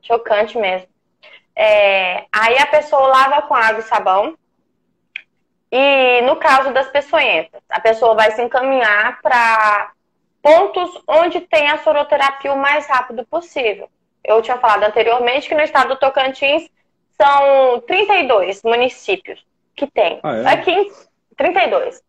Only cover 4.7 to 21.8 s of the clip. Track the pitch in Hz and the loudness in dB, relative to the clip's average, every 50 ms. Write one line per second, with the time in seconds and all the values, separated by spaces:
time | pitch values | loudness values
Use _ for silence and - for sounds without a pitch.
4.7 | _ _ _ _ _ _ _ _ _ - _ _ _ _ _ _ _ _ _ _ | _ _ _ _ _ _ _ _ _ -20 _ _ _ _ _ _ _ _ _ _
5.7 | - 247 269 277 277 269 262 254 247 247 240 254 302 - - 320 277 262 269 277 | -2 0 2 2 2 2 2 2 2 2 2 0 -2 0 2 2 2 2 2 0
6.7 | 247 262 269 269 - 285 285 - - 320 285 240 190 160 165 - _ - _ _ | -2 -2 -4 -2 -4 -4 -4 0 -2 0 0 0 -2 -4 -4 -6 _ -20 _ _
7.7 | - 180 - 226 226 226 247 233 220 214 220 214 220 226 240 240 - 269 254 269 | -10 -2 0 0 0 2 2 2 2 4 2 0 0 -2 -6 -4 -4 -4 -2 0
8.7 | 269 262 240 214 208 208 214 240 254 - _ 302 262 240 233 226 226 220 214 214 | -2 0 0 0 0 0 -2 -2 -4 -4 _ 0 0 2 2 2 2 2 2 0
9.7 | 208 202 208 - _ _ _ _ _ _ _ _ _ _ _ 285 311 339 392 - | 0 -2 -4 -8 _ _ _ _ _ _ _ _ _ _ _ 4 6 6 4 2
10.7 | - 370 359 339 - - _ - 277 311 339 349 339 359 349 _ - 311 294 294 | -2 -6 -6 -6 -8 -16 _ 0 2 2 2 2 -2 -6 -6 _ -2 0 0 0
11.7 | 302 302 302 320 302 294 285 285 302 277 277 277 269 269 - 277 277 269 277 277 | -2 -2 0 0 0 0 0 0 0 0 0 -2 -2 -4 -6 -4 -4 -2 0 0
12.7 | 294 302 285 - 285 254 240 - 233 226 240 _ - 330 339 - - 302 254 220 | -2 -2 -2 -2 -2 -2 -2 -4 -10 -14 -12 _ -8 -8 -8 -8 -10 -6 -4 -4
13.7 | 196 190 - - _ _ _ _ _ _ _ - 214 226 226 - 254 247 254 226 | -4 -6 -12 -20 _ _ _ _ _ _ _ 0 0 0 2 0 -6 0 2 2
14.7 | 208 202 202 208 208 240 220 226 233 254 247 240 247 285 285 - 339 302 302 302 | 2 2 2 0 0 0 0 2 0 0 0 -2 -2 -4 -4 -2 -2 -2 -2 0
15.7 | 311 277 262 247 262 262 - 269 269 294 262 262 269 - 285 277 285 330 330 _ | 0 0 0 0 0 0 -2 0 0 0 -2 -2 -4 -4 -2 -2 -2 -2 -4 _
16.7 | _ _ _ _ _ _ _ _ _ _ 302 285 285 285 277 277 277 269 269 254 | _ _ _ _ _ _ _ _ _ _ 2 4 4 4 4 4 4 4 4 2
17.7 | 247 240 226 - 359 381 415 403 415 370 330 254 254 208 180 180 196 - _ 226 | 2 -2 -4 -4 -2 -2 0 0 0 0 0 0 -2 -2 -2 -2 -6 -6 _ -2
18.7 | 233 240 247 254 247 - - - 196 185 _ - - - _ _ _ _ _ _ | 0 0 0 -2 -4 -8 -6 -6 -6 -6 _ -16 -20 -20 _ _ _ _ _ _
19.7 | _ - 285 285 _ - 208 170 - - - 156 131 110 117 - - - - - | _ -8 -8 -6 _ -2 -2 -2 -2 -6 -8 -6 -6 -4 0 0 0 0 0 -2
20.7 | 339 381 403 403 - - _ _ _ _ _ _ _ - 277 330 349 381 349 277 | -2 -2 -2 -4 -6 -20 _ _ _ _ _ _ _ -4 -4 -2 0 0 -2 0
21.7 | - - | -2 -2